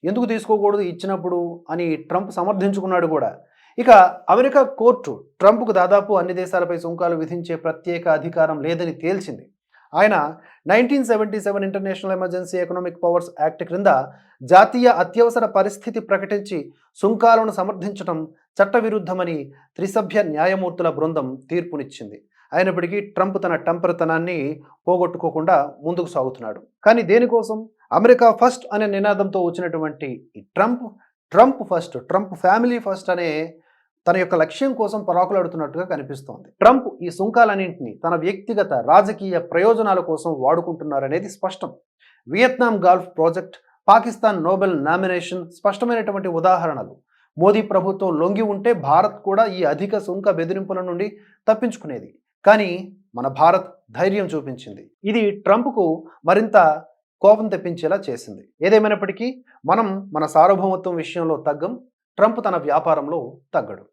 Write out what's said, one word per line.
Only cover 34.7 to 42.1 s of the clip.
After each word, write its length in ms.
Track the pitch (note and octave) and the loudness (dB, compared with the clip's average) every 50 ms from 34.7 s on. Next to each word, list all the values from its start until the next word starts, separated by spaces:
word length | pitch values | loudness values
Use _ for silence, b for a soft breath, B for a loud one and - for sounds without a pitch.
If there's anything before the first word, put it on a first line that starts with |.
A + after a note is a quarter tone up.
| B3+ | -2
కోసం 260 | A#3+ A3 G3+ G#3 G#3+ - - | -2 -4 -4 -4 -6 -4 -2
పరాకులాడుతున్నట్టుగా 760 | E3+ F3+ F#3 F#3 G3+ F#3+ F3+ E3+ E3+ E3 D#3 C#3 C#3 E3 F#3 F3+ F3+ | 0 0 0 0 0 -2 -2 -2 -4 -8 -8 -8 -6 -8 -6 -6 -6
కనిపిస్తోంది. 540 | D3 C3+ A#2 C#3 C3+ - - - - - - _ _ | -8 -8 -10 -14 -14 -14 -18 -18 -20 -20 -20 _ _
ట్రంప్ 260 | G3 A3 C4 C4+ - A3+ - - E3+ | 6 6 6 6 0 -6 -10 -8 -10
ఈ 40 | F3 E3+ | -10 -6
సుంకాలన్నింటినీ 760 | - F#3+ A3 A3+ A#3 A#3 G#3+ G3+ G3 F#3+ F3+ E3 - C#3+ A2+ G2+ - - | -4 -6 0 4 4 4 4 4 -2 -4 -6 -6 -10 -12 -12 -12 -6 -4
తన 120 | E3 F3 E3 D#3 | -4 -4 -2 -2
వ్యక్తిగత 480 | F#3 G3+ G3 - - A3+ G3+ G3 - D3+ B2 A#2 C3 | -4 -6 -6 -8 -6 -2 -2 -2 0 -2 -4 2 6
రాజకీయ 460 | D#3 G3 G3+ G3 G#3+ - G3 F#3+ F3+ E3+ E3+ - | 6 6 6 4 -6 -8 -8 -4 -4 -4 -6 -2
ప్రయోజనాల 480 | - E3+ F#3 A3 A3+ G#3+ A3 G3+ F#3+ F#3 E3+ - | -2 2 2 2 2 2 2 0 0 0 0 -4
కోసం 220 | D#3+ D3+ - E3+ D#3+ C3+ B2+ | -6 -4 -4 -6 -6 -2 0
వాడుకుంటున్నారనేది 840 | C3+ D#3+ E3+ E3+ F3 E3 D#3+ D#3+ D3+ C#3+ C#3 C3+ C3+ D3 F3 G3 G#3 - | 0 0 0 -2 -6 -10 -8 -8 -6 -4 -4 -4 -2 -4 -6 -6 -8 -10
స్పష్టం. 340 | _ - F#3 F#3 - - - - _ _ _ _ b b b | _ -8 -8 -6 -8 -12 -12 -12 _ _ _ _ b b b